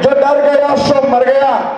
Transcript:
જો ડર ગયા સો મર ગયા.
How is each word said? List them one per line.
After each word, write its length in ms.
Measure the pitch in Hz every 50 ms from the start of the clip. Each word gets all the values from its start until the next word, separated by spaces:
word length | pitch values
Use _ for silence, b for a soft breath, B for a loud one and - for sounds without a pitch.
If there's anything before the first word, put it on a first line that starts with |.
| -
જો 60 | 262
ડર 300 | 277 277 269 285 294 285 294
ગયા 320 | 294 285 277 285 285 - - - -
સો 100 | 285 269 254 -
મર 140 | 247 247 254 254
ગયા. 300 | 269 277 277 269 240 202 - - -